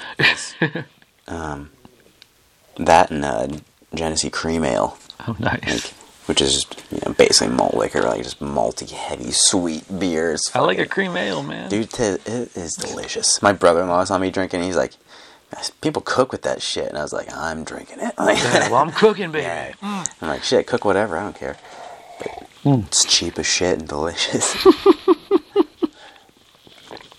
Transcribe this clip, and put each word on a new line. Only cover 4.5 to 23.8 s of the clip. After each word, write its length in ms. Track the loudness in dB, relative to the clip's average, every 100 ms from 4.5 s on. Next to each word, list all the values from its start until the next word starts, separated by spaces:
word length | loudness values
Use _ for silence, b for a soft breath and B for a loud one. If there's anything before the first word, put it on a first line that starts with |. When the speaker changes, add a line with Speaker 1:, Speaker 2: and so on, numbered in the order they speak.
| 0 2
Speaker 2:
Ale. 320 | 2 0 -4 -20 -12 -8
Speaker 1:
Oh, 120 | -4
nice. 460 | -2 -2 -4 -4 -6
Speaker 2:
Like, 80 | -16 -20 -14 -4
which 140 | 0
is 120 | 2
just, 280 | 0 -4 -12 -10
you 80 | -6 -2
know, 80 |
basically 400 | 4 6 6 2
malt 200 | 2 2 0
liquor, 260 | 0 0
like, 220 | 0 -2
just 160 | -6 -8
malty, 500 | -4 -2 -2 -4 -12
heavy, 380 | -10 -10 -8 -4
sweet 520 | 2 2 2 0 -4 -6 -4
beers. 420 | -2 0 0 -2 -2 2
Speaker 1:
I 60 |
like 160 | 2 2
a 60 |
Speaker 2:
Fucking 60 | -2
Speaker 1:
cream 280 | -2 -2 -2
ale, 260 | -2 -4
man. 260 | -6 -8 -4
Speaker 2:
Dude, 200 | -2 -2
t-, 100 | 0
it 220 | 0 0 -4 -6 -6 -8
is 180 | -8 -8
delicious. 640 | -8 -8 -8 -2 0 4
My 100 | 4
brother-in-law 540 | 6 6 6 4 2 2
saw 120 | 0
me 140 | 0
drinking, 320 | -2 -2 -2
he's 140 | 0 0
like, 160 | 0 -4 B B B B B -12 -12 -4
"People 200 | -4 -2
cook 300 | -2 0 0
with 120 | 0
that 180 | -4 -4
shit." 260 | -4 -4 -4
And 100 | -6
I 40 |
was 100 | -6
like, 200 | -6 -8 -8
"I'm 300 | -6 -6 -10
drinking 320 | -12 -14 -8
it." 140 | -6 0
<laughs> 20 |
Like, 200 | 2 2
Speaker 1:
Yeah, 320 | 4 2 4
well, 120 | 2
I'm 100 | 2
cooking, 400 | 4 4 4 -4
baby. 100 | -4
Speaker 2:
yeah. 300 | -4 -6 -8 -10
Speaker 1:
Mm. 220 | -8 -6 -6 -6
Speaker 2:
I'm 60 | -6
like, 140 | -4
"Shit, 240 | 2 2 2
cook 180 | -2 2
whatever, 320 | 2 0 -2
I 60 |
don't 120 | -6 -8
care." 220 | -10 -10 B B B B B -12
But 240 | -12 -12 -18 -2
Speaker 1:
Mm. 220 | 2 2 2
Speaker 2:
it's 160 | 0 2
cheap 320 | 2 0 -4
as 60 | -2
shit 340 | 0 0
and 80 | 0